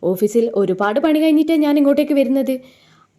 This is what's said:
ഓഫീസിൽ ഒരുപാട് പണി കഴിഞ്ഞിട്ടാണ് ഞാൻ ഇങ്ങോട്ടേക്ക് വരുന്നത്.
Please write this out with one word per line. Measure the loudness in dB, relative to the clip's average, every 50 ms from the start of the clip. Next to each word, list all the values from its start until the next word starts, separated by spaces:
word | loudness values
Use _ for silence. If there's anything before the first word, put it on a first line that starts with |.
| -4
ഓഫീസിൽ | -4 -2 -2 -2 0 0 0 -2 0 -2
ഒരുപാട് | -2 -2 -2 -2 -2 -2 -2 -2 0
പണി | 0 0 0 2
കഴിഞ്ഞിട്ടാണ് | 2 2 2 2 2 2 0 0
ഞാൻ | 2 2 2
ഇങ്ങോട്ടേക്ക് | 2 2 2 2 2 0 0 0
വരുന്നത്. | 0 0 0 0 -2 -2 -2 -4 -6 -8 -16 -20 _ _ _ _ _ _ _ _